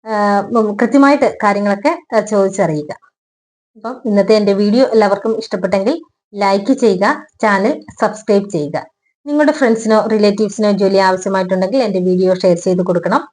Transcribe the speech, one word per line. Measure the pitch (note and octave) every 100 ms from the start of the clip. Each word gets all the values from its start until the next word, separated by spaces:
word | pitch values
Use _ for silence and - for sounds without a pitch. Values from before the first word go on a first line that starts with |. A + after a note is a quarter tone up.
| A3
ആ, | G#3+ G#3 G3+
ഉം, | G3 A#3 G#3+ G#3
കൃത്യമായിട്ട് | A#3 C#4 C#4 C#4+ A#3+ -
കാര്യങ്ങളൊക്കെ, | G#3 G3+ G3+ G3+ C#4+ E4+ _ A3+
ആ, |
ചോദിച്ചറിയുക. | G#3+ G#3+ G3 G3 F3 D3+ D3 - _ _ _ _ _ _ _ A3
അപ്പം | B3+ B3+ A#3+
ഇന്നത്തെ | G3+ F#3+
എൻ്റെ | G#3+ G3+
വീഡിയോ | G3 G#3 A#3 C4
എല്ലാവർക്കും | A3 G#3 G3+ A3 A3
ഇഷ്ടപ്പെട്ടെങ്കിൽ | - G3 F#3+ G3 F#3+ E4 - _ _
ലൈക്ക് | G3+ G3 G3 G3+
ചെയ്യുക, | C4 A#3 F#3 G3+ - - _
ചാനൽ | G#3+ G3 G#3 D#4 - -
സബ്സ്ക്രൈബ് | G#3 G#3 - G3+ G3+
ചെയ്യുക. | E3+ C#3+ D3+ - _ _ _ C#4+
നിങ്ങളുടെ | D4 D4
ഫ്രണ്ട്സിനോ | D4+ B3 A3+ A3 A3 G#3
റിലേറ്റീവ്സിനോ | G#3+ G#3 G3+ G#3 G3+ G#3+
ജോലി | G3 G3 G3
ആവശ്യമായിട്ടുണ്ടെങ്കിൽ | F#3+ F#3 F#3+ F#3+ F#3 F#3 F#3+ C4
എൻ്റെ | A3+ F#3
വീഡിയോ | F3+ F3+ F#3
ഷെയർ | F#3 F#3+ F3
ചെയ്ത് | F#3+ F#3
കൊടുക്കണം. | F3+ E3+ E3+ C4 -